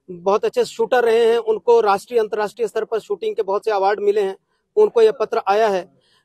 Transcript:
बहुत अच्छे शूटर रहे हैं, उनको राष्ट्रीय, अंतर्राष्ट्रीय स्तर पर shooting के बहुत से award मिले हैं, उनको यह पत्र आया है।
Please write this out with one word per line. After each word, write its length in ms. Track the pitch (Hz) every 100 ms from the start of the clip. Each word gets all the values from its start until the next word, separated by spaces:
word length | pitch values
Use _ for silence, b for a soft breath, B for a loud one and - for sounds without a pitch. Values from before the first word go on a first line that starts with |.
| -
बहुत 340 | 180 175 208
अच्छे 200 | 220 247
शूटर 400 | 220 - 226 247
रहे 220 | 233 226 226
हैं, 120 | 233
उनको 420 | 220 220 - 233
राष्ट्रीय, 400 | 214 196 - 240
अंतर्राष्ट्रीय 480 | 220 208 208 - 220
स्तर 160 | 220
पर 140 | - 220
shooting 380 | - 202 220 214
के 60 |
बहुत 220 | 196 202
से 60 | 220
award 300 | 208 190 208
मिले 200 | 202 202
हैं, 160 | 196 190 _ _ _ -
उनको 260 | 214 233
यह 100 | 220
पत्र 300 | 196 214 226 -
आया 200 | 202 220
है। 240 | 190 175 _ _ _